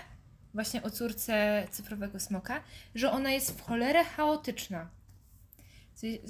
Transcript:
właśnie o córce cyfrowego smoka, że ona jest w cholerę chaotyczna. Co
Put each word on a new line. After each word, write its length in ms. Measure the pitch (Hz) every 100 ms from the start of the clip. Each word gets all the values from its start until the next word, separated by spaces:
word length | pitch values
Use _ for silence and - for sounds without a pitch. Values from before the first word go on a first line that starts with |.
| - - - - -
właśnie 300 | 208 214 240
o 60 | 220
córce 800 | 208 233 220 - 214 208 208 180
cyfrowego 480 | - 202 208 202 196
smoka, 440 | - 190 - 277 - - - 226
że 160 | 254
ona 200 | 226 269
jest 280 | 269 269 -
w 20 |
cholerę 420 | - 233 247 311
chaotyczna. 840 | 330 - 302 302 302 - - 180 170 - - - - - - - - - -
Co 140 | - 220 226 -